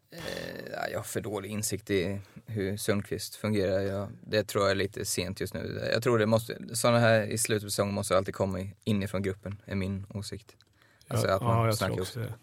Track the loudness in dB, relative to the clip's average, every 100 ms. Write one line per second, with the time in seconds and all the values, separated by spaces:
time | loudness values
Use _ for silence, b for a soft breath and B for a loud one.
0 | _ -12 -8 -8 -8 -10 -10 -6 -4 -4
1 | -4 -6 -4 -6 -4 -4 -2 -4 0 2
2 | 2 -2 -8 B -8 -2 -2 -2 0 0
3 | 0 -6 -6 -6 0 2 2 2 0 -2
4 | -6 -10 0 0 2 2 4 4 0 -2
5 | -4 -2 -4 -4 -6 -6 -6 -4 0 2
6 | 4 4 6 4 2 -10 -6 0 4 6
7 | 6 6 4 -2 2 0 0 0 0 0
8 | 2 2 2 0 0 0 -6 -6 0 0
9 | 0 -2 -2 -4 -8 -10 -6 -4 -2 -4
10 | -6 -8 -8 -12 -14 -20 _ b b b
11 | -4 0 4 4 4 4 4 2 0 0
12 | -4 -6 -8 -10